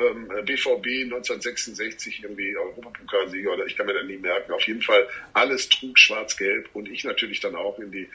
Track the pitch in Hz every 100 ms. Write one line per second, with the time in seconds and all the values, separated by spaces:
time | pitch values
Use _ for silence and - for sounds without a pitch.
0 | 120 113 107 104 101 135 135 120 123 131
1 | 123 120 - 117 123 120 117 101 110 -
2 | 110 - 104 101 95 82 92 - 117 -
3 | - 98 92 95 98 90 - - 101 92
4 | 95 95 92 98 95 85 107 113 - 101
5 | 98 - - 110 131 127 - - 131 123
6 | - 107 107 - 98 104 - 104 107 -
7 | 131 101 107 - 98 87 101 107 101 95
8 | 87